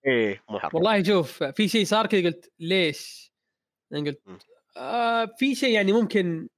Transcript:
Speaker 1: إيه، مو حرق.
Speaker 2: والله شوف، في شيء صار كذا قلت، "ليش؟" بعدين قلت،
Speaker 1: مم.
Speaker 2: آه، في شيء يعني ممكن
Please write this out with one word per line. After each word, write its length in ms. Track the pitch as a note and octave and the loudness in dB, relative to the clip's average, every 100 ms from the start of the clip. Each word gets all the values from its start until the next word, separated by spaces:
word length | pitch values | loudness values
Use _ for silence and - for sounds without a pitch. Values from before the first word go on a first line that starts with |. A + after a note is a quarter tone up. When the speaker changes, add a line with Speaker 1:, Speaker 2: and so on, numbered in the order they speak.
| C#3 | 2
Speaker 1:
إيه، 380 | B2 G#2+ G2 - | 2 0 -2 -8
مو 100 | G#2 | -8
حرق. 160 | - D#3+ | -4 0
Speaker 2:
والله 280 | G3 G#3 | 2 2
شوف، 400 | F3+ G3 C#3+ - | 4 2 0 -4
في 240 | C#3+ C#3 G#3+ | -6 0 0
شيء 180 | A3+ F#3+ | 0 2
صار 220 | G#3+ A3 | 0 2
كذا 160 | G3+ | 2
قلت، 280 | F3 D#3+ - _ | 0 -2 -16 _
"ليش؟" 760 | D#3+ F#3+ E3 D3 - - - _ _ _ _ _ _ | -2 0 0 -2 -14 -20 -20 _ _ _ _ _ _
بعدين 160 | D3 D3 | -6 -6
قلت، 140 | C#3+ - | -8 -16
Speaker 1:
مم. 120 | - _ _ _ - | -20 _ _ _ -12
Speaker 2:
آه، 580 | C3+ A#3+ A#3 A#3 A3+ A3+ | -6 -2 0 0 -2 -2
في 180 | C4+ A#3+ | -2 0
شيء 180 | C4+ | 2
يعني 180 | A3 G3 | 2 4
ممكن 580 | A3 A3 G#3+ F3+ D#3+ - | 2 2 0 0 -4 -8